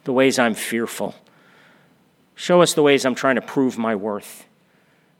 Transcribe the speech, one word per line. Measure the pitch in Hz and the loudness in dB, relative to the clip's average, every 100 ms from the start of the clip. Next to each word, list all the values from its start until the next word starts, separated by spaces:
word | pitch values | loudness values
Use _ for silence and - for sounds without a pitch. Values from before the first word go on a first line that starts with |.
the | 143 | -4
ways | 127 135 123 | 2 2 2
I'm | 117 | 0
fearful. | 104 - 117 113 - 104 - _ _ _ _ _ _ _ _ _ _ _ - | -2 -6 -6 -6 -8 -10 -10 _ _ _ _ _ _ _ _ _ _ _ -10
Show | - 180 | 2 4
us | 165 | 4
the | - | 4
ways | 147 135 131 | 4 4 0
I'm | 120 | -2
trying | 135 120 | 0 -2
to | |
prove | - 143 131 113 | -2 -2 -2 -2
my | 113 104 | -4 -4
worth, | 107 101 - - _ _ _ _ _ _ _ | -6 -8 -12 -20 _ _ _ _ _ _ _